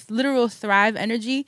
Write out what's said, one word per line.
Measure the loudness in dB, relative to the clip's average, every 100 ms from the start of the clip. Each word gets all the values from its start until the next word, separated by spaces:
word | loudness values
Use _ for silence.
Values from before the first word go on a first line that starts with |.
| -8
literal | -2 0 2 0
thrive | -2 0 2 2 0
energy, | -4 -4 -2 -4